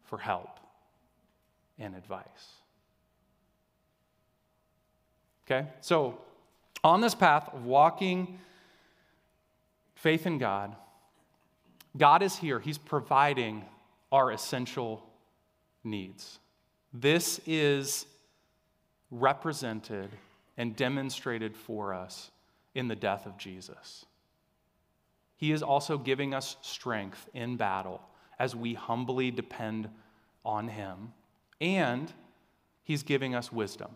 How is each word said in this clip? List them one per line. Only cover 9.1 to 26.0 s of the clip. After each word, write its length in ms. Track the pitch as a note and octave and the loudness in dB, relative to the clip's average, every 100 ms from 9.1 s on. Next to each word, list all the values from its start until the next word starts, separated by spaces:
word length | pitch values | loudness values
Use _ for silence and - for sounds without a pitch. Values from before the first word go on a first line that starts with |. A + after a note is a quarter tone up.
| _ _ _ _ _ _ _ _ - | _ _ _ _ _ _ _ _ -2
faith 300 | D#3+ D#3+ F3 | 2 2 2
in 120 | D3+ | 0
God, 360 | A#2 G2 G2+ G#2 - _ _ _ _ _ _ _ _ _ - | 0 0 -4 -12 -20 _ _ _ _ _ _ _ _ _ -16
God 280 | C#3 D3 D#3+ | 6 8 8
is 140 | G3 F#3+ | 6 0
here. 220 | D#3+ A#2+ | -2 -2
He's 200 | D3+ D3+ | -2 -8
providing 880 | - D3+ - C3+ D3 C3 A2+ G#2+ F#2+ - _ _ _ | -2 -2 4 4 6 4 -2 -4 -12 -20 _ _ _
our 200 | C#3 B2+ | 4 4
essential 720 | A2 - C3 B2 - A#2 G#2+ - _ _ _ _ _ _ _ | 0 -4 -4 -4 -4 -6 -8 -12 _ _ _ _ _ _ _
needs. 540 | A2+ G#2 F#2 F#2 - - _ _ _ _ _ | -8 -6 -8 -14 -18 -20 _ _ _ _ _
This 480 | B2 C#3 E3 E3 - - | 0 2 4 2 -4 -2
is 600 | D#3+ D3 C#3 C#3 - - _ _ _ _ _ _ _ _ _ _ | 2 4 2 0 -6 -8 _ _ _ _ _ _ _ _ _ _
represented 960 | A#2+ C3 C#3 E3 C#3+ B2+ A2 - G#2 G2 G#2+ - _ _ - | 2 2 2 -4 -4 -6 -6 -8 -8 -8 -14 -20 _ _ -6
and 200 | A#2+ A2 | -6 0
demonstrated 800 | B2+ C#3 C3+ C3 - A2+ A2 A2 | 0 0 -4 -6 -6 -4 -6 -8
for 380 | - G#2+ G2+ | -10 -6 -4
us 360 | F#2 F#2 - - _ _ _ _ | -6 -8 -14 -18 _ _ _ _
in 140 | C3 B2 | -6 -4
the 80 | G#2 | -2
death 280 | G2+ G2+ | -2 -2
of 140 | G#2+ F#2+ | -6 -14
Jesus. 680 | G2 F#2 F2+ - - - - _ _ _ _ _ _ _ _ _ _ _ _ _ | -14 -14 -16 -20 -20 -20 -20 _ _ _ _ _ _ _ _ _ _ _ _ _
He 160 | D3+ | 0
is 100 | D#3 | 0
also 340 | C#3+ C#3 C#3+ | 2 2 2
giving 380 | D3 | -4